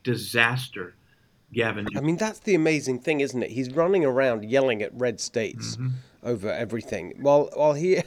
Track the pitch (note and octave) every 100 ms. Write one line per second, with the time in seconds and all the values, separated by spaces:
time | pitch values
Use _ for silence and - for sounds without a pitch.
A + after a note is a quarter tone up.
0 | - A2+ G2 A#2 A#2 B2+ - G#2 F2 -
1 | _ _ _ _ _ A2+ A#2 G#2 G#2 -
2 | D3 E3 A3 G#3+ - F3+ D#3 D#3 C#3 B2
3 | C#3+ D3+ C#3 B2 G#2 A2+ B2+ C#3 E3+ G3
4 | D3 B2+ C3+ A2+ G#2+ C3 C3+ A2 G#2 -
5 | B2 G#2+ - A#2 G#2+ A2 A2+ A2+ C3 B2+
6 | - _ - A#2+ G2+ F#2 A2+ A2+ G#2+ G2+
7 | E2+ - C#3 C#3+ D3 - D3+ C#3+ F3+ F3+